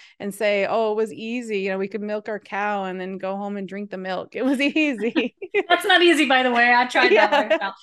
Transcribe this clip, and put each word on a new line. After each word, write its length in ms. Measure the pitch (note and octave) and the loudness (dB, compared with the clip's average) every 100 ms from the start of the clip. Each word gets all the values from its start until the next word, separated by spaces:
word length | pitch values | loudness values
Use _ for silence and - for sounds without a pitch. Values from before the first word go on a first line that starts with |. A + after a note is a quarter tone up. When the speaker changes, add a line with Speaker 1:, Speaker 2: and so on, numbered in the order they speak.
| - - | -20 -12
Speaker 1:
and 160 | G3+ | -10
say, 320 | G3 G#3+ G3+ G3 | -4 0 0 0
"Oh, 220 | G#3+ A3 | 0 0
it 60 | G#3+ | -2
was 160 | A3 | -4
easy. 480 | - A3 A#3+ A#3 G3+ | -6 -8 -8 -6 -4
You 80 | G3 | -4
know, 100 | F#3+ | -4
we 80 | G3 | -6
could 140 | G#3+ | -6
milk 280 | G#3 G#3+ G#3 | -6 -8 -6
our 120 | G#3 | -10
cow 420 | - G3 G#3 G#3 | -8 -6 -4 -4
and 180 | F#3+ F#3 | -4 -6
then 180 | F#3 F#3+ | -8 -8
go 180 | F#3+ G3 | -8 -6
home 200 | G3+ G3+ | -8 -8
and 120 | F#3+ | -10
drink 220 | G3 G3+ | -10 -12
the 60 | F#3+ | -10
milk. 380 | F#3 F#3 - | -6 -6 -6
It 100 | - | -4
was 160 | B3+ C4+ | -2 0
<laughs> 160 | C#4 D#4+ | 0 0
easy." 600 | D4+ A#3+ A3 D4+ B3 - F#4 G#4 - | 0 -2 -2 -2 -4 -6 -6 -2 2
Speaker 2:
That's 160 | F4 | 2
not 180 | G4+ F4+ | 4 4
easy, 240 | F4 D4+ C#4 | 6 4 4
by 160 | C4 | 4
the 80 | B3+ | 2
way. 240 | A#3+ A#3+ | 2 4
I 120 | A#3+ B3 | 4 2
tried 220 | - B3 | 4 4
that 0 | |
Speaker 1:
<laughs> 180 | G#4 - | 6 6
Yeah. 0 | |
Speaker 2:
lifestyle. 440 | D4 A3 D#4+ D4+ - | 4 2 0 -2 -8